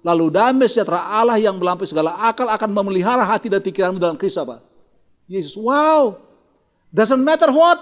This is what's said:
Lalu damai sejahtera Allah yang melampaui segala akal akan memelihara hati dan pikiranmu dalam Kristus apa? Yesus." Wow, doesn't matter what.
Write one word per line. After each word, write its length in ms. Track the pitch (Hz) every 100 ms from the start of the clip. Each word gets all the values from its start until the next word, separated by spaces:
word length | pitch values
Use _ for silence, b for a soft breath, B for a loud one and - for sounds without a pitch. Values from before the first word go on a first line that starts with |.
Lalu 320 | 170 170 165
damai 400 | 170 233 262 247
sejahtera 320 | 233 196 175
Allah 320 | 175 214 233 226
yang 240 | 214 190
melampaui 240 | 180 180
segala 320 | 190 156 160 170
akal 320 | 226 226 247
akan 220 | 220 220
memelihara 560 | 202 196 190 185 247 196
hati 240 | 214 226
dan 80 | 196
pikiranmu 400 | 190 180 185 185
dalam 160 | 175 151
Kristus 240 | 196 -
apa? 240 | 127 117 _ _ _ _ _ _ _
Yesus." 240 | 190 147
Wow, 640 | 202 220 277 311 311 254 180 _ _ _ _ _ _ _
doesn't 320 | 160 214 262
matter 320 | 269 311 311
what. 240 | 269 339 339